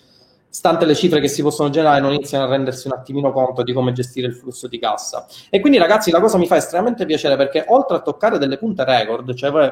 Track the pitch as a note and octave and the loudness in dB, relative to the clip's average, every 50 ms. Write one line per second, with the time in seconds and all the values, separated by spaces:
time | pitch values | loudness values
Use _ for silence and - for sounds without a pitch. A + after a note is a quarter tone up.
0 | _ _ _ _ _ _ _ _ _ _ - - - F3+ E3 E3 E3+ D#3+ D3 C#3 | _ _ _ _ _ _ _ _ _ _ -8 -2 0 0 2 2 2 2 2 2
1 | - D#3+ D3+ D3+ C#3 C#3 C#3 - D3 D3 D3 - D3+ D3 C#3 D#3 D#3+ D#3 C#3+ C#3 | 2 2 2 2 0 0 -2 -2 -2 -2 -2 0 -2 -2 0 2 2 4 4 2
2 | C#3 C#3 C#3+ D3 C#3 - - C#3 C3+ B2+ C3 C#3 C3+ C3 B2 - - C#3 C3 B2 | 2 0 0 -2 -4 -4 -4 -2 0 0 0 -2 -2 -4 -6 -8 -8 -8 -8 -8
3 | - - C3+ C#3+ C#3+ C#3 C3 C3+ C3 B2+ B2+ - B2 A#2+ B2 C3 B2+ B2+ B2 B2 | -8 -8 -6 -2 -2 -2 0 0 0 0 0 -2 -4 -2 -2 -2 0 -2 -2 -4
4 | A#2+ B2 - C3+ B2 B2 A#2 - - C3 B2 - - B2 - A2+ A#2 A2 G#2+ - | -6 -6 -6 -6 -6 -6 -8 -10 -12 -16 -14 -14 -14 -14 -10 -6 -4 -4 -4 -4
5 | - - - - - - - - - _ - G3 F#3+ D4 C#4 A#3 E3+ E3 G#3 A3 | -6 -10 -10 -10 -12 -14 -18 -20 -6 _ -2 2 4 4 4 6 6 4 4 2
6 | - - E3 E3+ F#3+ A3 G#3 F#3 F3 E3 F3+ D#3 - - - F3 G3 B3+ A#3+ - | 4 2 4 4 4 4 4 2 2 2 2 0 0 0 -2 -2 -2 -2 -2 -2
7 | F#3+ D3+ D#3 C#3+ - D3+ C#3 C3 C#3 C3+ - D#3 D#3 - A3 C4+ C#4 - G3+ D3+ | -2 -2 -2 -2 0 0 2 2 0 0 0 -2 0 2 2 2 4 2 -2 -2
8 | - - D3 - - - - E3+ C#3+ C#3 C3 - - A3+ G3+ - C3+ C3 C3 A#2+ | -2 -4 -4 -2 0 0 0 0 0 -2 -2 -4 -4 -4 -4 -2 0 2 2 2
9 | A2 G#2 A2+ A#2+ B2 B2+ B2+ B2+ C3+ C#3 C#3+ D#3 D3 C3 | 0 0 -4 -6 -6 -8 -8 -4 -4 -2 0 2 2 0